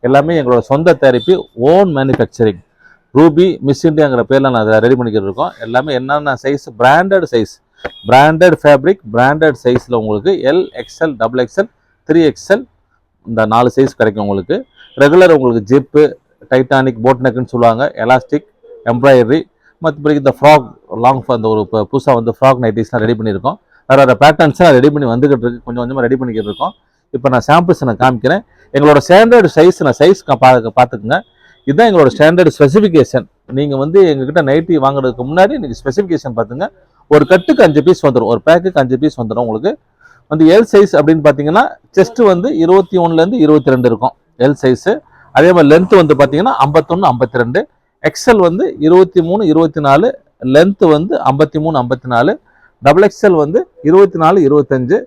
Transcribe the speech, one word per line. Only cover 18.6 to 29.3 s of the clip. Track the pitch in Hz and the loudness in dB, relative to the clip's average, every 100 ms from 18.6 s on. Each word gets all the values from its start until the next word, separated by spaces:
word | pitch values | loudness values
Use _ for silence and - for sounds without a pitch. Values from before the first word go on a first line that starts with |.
| _ - - | _ -12 -6
எம்ப்ராய்டரி, | 120 139 131 113 151 - _ _ _ | 0 4 4 4 -2 -4 _ _ _
மத்தபடி | 160 147 147 147 | -8 -4 -2 -2
இந்த | 139 123 | -2 2
ஃப்ராக், | 143 151 117 - _ 107 | 4 4 0 -18 _ -4
லாங் | 120 135 | -2 -2
ஃப்ரா-, | 123 120 | -4 -4
அந்த | 110 | -2
ஒரு | 110 98 | -2 -2
பு-, | 110 101 | -4 -4
புதுசா | 135 131 123 | -4 0 -2
வந்து | 113 113 | -2 -2
ஃப்ராக் | 131 127 | 0 0
நைட்டீஸ்லாம் | 120 107 110 123 | -2 -4 -6 -4
ரெடி | 110 117 | -4 -4
பண்ணியிருக்கோம். | 110 98 113 196 _ _ _ | -4 -6 -6 -8 _ _ _
வேற | 135 | 2
வேற | 135 120 | 2 4
பேட்டர்ன்ஸ்லாம் | 147 156 160 - 175 131 | 2 4 0 2 4 4
ரெடி | 139 | 2
பண்ணி | 147 135 | 0 -4
வந்துகிட்டு | 120 143 139 | -2 0 0
இருக்கு, | 117 120 | -2 -8
கொஞ்சம் | 120 120 | -12 -10
கொஞ்சமா | 120 135 | -8 -4
ரெடி | 120 131 | -4 -4
பண்ணிக்கிட்டு | 127 110 104 | -4 -8 -8
இருக்கோம். | 101 160 - _ _ _ 131 | -8 -10 -10 _ _ _ -6
இப்ப | 131 | -2
நான் | 127 - | -2 0
சாம்பிள்ஸ் | 156 175 165 131 | 0 0 -2 -2
நான் | 107 | -2
காமிக்கிறேன். | 127 123 127 180 - _ _ 139 | -2 -2 -4 -4 -6 _ _ 0
எங்களோட | 147 147 - | 2 2 4
ஸ்டாண்டர்ட் | 180 226 | 4 4